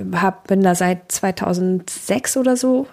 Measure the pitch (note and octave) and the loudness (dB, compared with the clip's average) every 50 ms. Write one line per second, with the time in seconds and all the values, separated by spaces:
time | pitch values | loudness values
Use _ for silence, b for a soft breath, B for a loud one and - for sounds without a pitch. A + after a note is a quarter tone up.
0 | G3+ F#3+ F3+ E3+ G3 F#3+ F#3+ - - - G3 G3 G3 F#3 F3 E3+ F#3 F3+ F#3 F3+ | -8 -6 -2 0 0 0 -2 -4 -2 0 2 4 4 4 4 2 2 0 0 -2
1 | - _ - - - F#3+ F3+ - G3+ - F3+ F3+ F#3 F#3 F#3 F#3 F3+ - - - | -4 _ -8 -4 -2 -2 -2 -2 -2 -2 0 0 0 0 0 -2 -2 -6 -12 -12
2 | - - G3 - - - - C4+ B3+ C4 B3+ B3 B3+ B3+ B3+ B3+ C#4 - | -4 -2 -2 -2 -2 -2 -2 0 2 2 2 2 2 2 2 2 0 -4